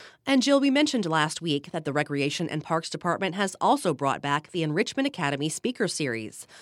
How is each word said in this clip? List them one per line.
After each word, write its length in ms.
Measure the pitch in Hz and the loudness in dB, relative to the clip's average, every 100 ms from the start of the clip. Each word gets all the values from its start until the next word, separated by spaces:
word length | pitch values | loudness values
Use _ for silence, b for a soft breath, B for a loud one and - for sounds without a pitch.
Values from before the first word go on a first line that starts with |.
| B B | B B
And 200 | - 269 | 2 2
Jill, 160 | 262 277 | 6 4
we 100 | 277 | 4
mentioned 380 | 269 302 254 180 | 4 2 2 2
last 340 | 160 151 - | 2 2 0
week 300 | 165 143 - | -2 -2 -2
that 120 | 170 | -6
the 100 | 156 | -2
Recreation 540 | 139 139 143 143 - 170 | -2 0 0 0 -2 -4
and 160 | 151 | -4
Parks 280 | - 165 - | -2 -4 -4
Department 420 | 160 175 160 190 | -6 -4 -2 -2
has 220 | 185 196 - | -2 -4 0
also 320 | 190 277 190 | 2 4 2
brought 300 | 139 139 131 | 0 0 0
back 300 | 143 143 151 | 0 -2 -2
the 100 | 180 | -2
Enrichment 460 | 156 151 208 - 269 | 0 0 0 -2 -2
Academy 420 | 277 151 139 151 | -2 -2 0 -2
Speaker 380 | - 226 247 185 | -2 -4 -2 -4
Series, 580 | - 143 113 110 - - B | -2 -4 -4 -8 -14 -20 B